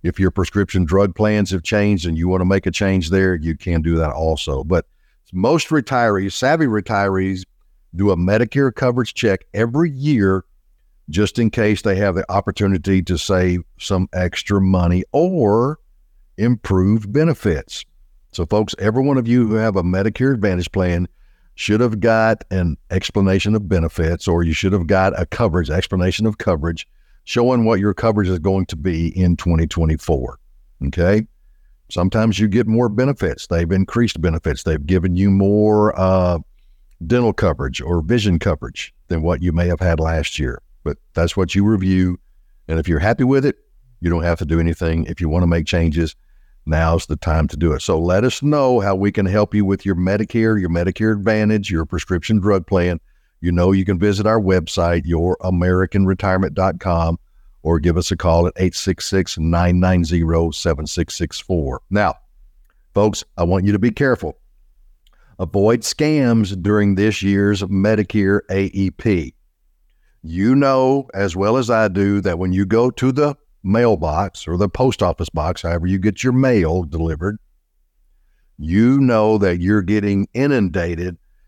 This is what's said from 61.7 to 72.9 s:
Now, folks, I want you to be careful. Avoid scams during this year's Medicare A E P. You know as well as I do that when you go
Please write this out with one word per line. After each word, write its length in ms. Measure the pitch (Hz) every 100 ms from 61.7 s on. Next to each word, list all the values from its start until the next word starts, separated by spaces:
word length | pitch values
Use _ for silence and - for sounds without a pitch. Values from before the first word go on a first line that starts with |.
| 64 -
Now, 240 | 101 95 - _ _ - _ _ _ _
folks, 300 | - 107 98 - -
I 60 |
want 240 | 87 92 98
you 60 |
to 80 | 101
be 100 | 120
careful. 480 | 110 139 123 156 - _ _ _ _ - _ _ _ _ -
Avoid 400 | 90 101 104 120
scams 800 | - - 151 156 127 117 101 95
during 320 | 92 104 101
this 280 | 95 107 101
year's 400 | 98 98 101 101
Medicare 800 | 98 98 101 107 101 107 98 101 -
A 140 | 95 98
E 260 | 98 95
P. 420 | - 113 92 73 - _ _ _ _ _ _ _ _
You 320 | 80 85 104
know 540 | 135 139 131 131 139 131
as 200 | 98 98
well 220 | 85 101 127
as 120 | 117
I 200 | 113 107
do 320 | 92 98 101
that 180 | 95 85
when 140 | 92
you 120 | 92
go 280 | 95 110 123